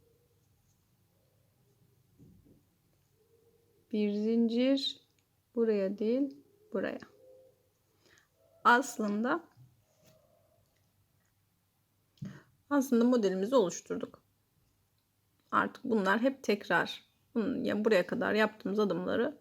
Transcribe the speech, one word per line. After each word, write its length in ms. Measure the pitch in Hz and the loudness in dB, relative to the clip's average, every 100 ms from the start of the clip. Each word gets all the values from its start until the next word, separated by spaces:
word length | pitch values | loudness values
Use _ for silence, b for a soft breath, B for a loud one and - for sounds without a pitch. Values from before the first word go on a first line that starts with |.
| _ _ _ _ _ _ _ _ _ _ _ _ _ _ _ _ _ _ _ _ _ _ - - _ _ _ _ _ _ _ _ _ _ _ _ _ _ - | _ _ _ _ _ _ _ _ _ _ _ _ _ _ _ _ _ _ _ _ _ _ -20 -20 _ _ _ _ _ _ _ _ _ _ _ _ _ _ -6
Bir 220 | 214 208 | -2 -2
zincir, 880 | 208 220 233 233 233 262 277 - - _ _ _ _ _ | 0 0 2 2 2 2 2 -2 -10 _ _ _ _ _
buraya 440 | 233 226 208 190 202 | -2 0 0 -2 -2
değil, 380 | 214 254 277 - _ _ - | 0 0 -2 -6 _ _ -8
buraya. 280 | 202 - - - _ - - - _ _ _ _ _ b b b _ _ _ | -6 -6 -8 -16 _ -20 -20 -20 _ _ _ _ _ b b b _ _ _
Aslında, 800 | 214 240 262 - 208 208 240 330 - _ - _ _ _ _ _ _ _ _ _ _ _ _ _ _ _ _ _ _ _ _ _ _ _ _ - B B B _ - | 4 4 2 -4 -4 -2 -2 -2 -6 _ -20 _ _ _ _ _ _ _ _ _ _ _ _ _ _ _ _ _ _ _ _ _ _ _ _ -18 B B B _ -2
aslında 340 | 285 262 233 | -2 2 4
modelimizi 520 | 240 247 196 185 202 262 | 4 4 2 0 2 2
oluşturduk. 680 | 175 - - 180 - - _ _ _ _ _ _ _ _ _ _ _ _ - | 2 -2 -8 -8 -8 -16 _ _ _ _ _ _ _ _ _ _ _ _ -2
Artık 300 | 214 208 - | 0 0 -6
bunlar 360 | 262 220 190 214 | -2 0 2 2
hep 220 | 262 269 | 0 -2
tekrar. 640 | - 202 - 170 - - _ _ _ | -2 -2 0 0 0 -6 _ _ _
Bunun, 300 | 233 190 175 | -4 -2 -2
yani 200 | - 208 | -2 -2
buraya 220 | 220 190 180 | 2 2 0
kadar 280 | 208 190 | -2 0
yaptığımız 440 | 208 214 - 185 196 | 0 0 -2 -6 -2
adımları 600 | 208 170 185 208 277 - | 0 -2 -2 -2 -2 -6